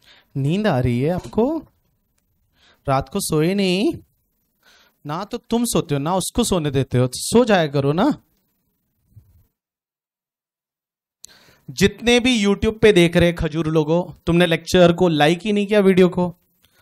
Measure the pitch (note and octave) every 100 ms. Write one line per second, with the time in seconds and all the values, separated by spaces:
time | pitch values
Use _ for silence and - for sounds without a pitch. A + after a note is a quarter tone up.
0 | _ _ _ C#3 C#3 F#3+ G#3+ C3 B2+ A#2+
1 | D3 F3+ - G3+ B3 D#4+ - _ _ _
2 | _ _ _ _ _ _ _ _ - C3+
3 | C3+ G3+ - D#3 D#3+ G3+ F#3+ F#3 D4 -
4 | - _ _ _ _ _ _ _ _ _
5 | D3 D#3+ G#3 A#3+ - A#3 A#3 F3 - C#3+
6 | D3 F#3 - - A#3 F#3 D3 C3+ B2 B2
7 | B2+ - - A3+ A#3+ F#3+ D3+ C#3 C#3 D#3+
8 | C#4 - _ _ _ _ _ _ _ _
9 | _ _ _ _ _ _ _ _ _ _
10 | _ _ _ _ _ _ _ _ _ _
11 | _ _ - _ _ _ - C3 G3 G3+
12 | A#3 A#3+ A#3+ A#3+ G3+ G3+ A3 G#3+ A3 F3
13 | E3+ F3 F3 E3+ E3 D#3 D#3 D#3+ D3 E3+
14 | F3+ - - E3+ F3 D#3+ - F#3 E3+ E3+
15 | F3+ D3+ D3+ F3 G#3+ G#3 G3+ G#3+ F#3+ F#3
16 | F3+ F3+ F3+ - _ _ _ _